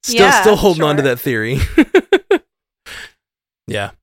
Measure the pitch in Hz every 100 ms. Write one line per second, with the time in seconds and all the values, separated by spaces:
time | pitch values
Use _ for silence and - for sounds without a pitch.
0 | - 233 262 254 214 208 202 160 156 147
1 | 139 123 - 117 110 135 - - - 370
2 | - 392 _ 381 _ _ _ _ - -
3 | - _ _ _ _ _ - 107 101 _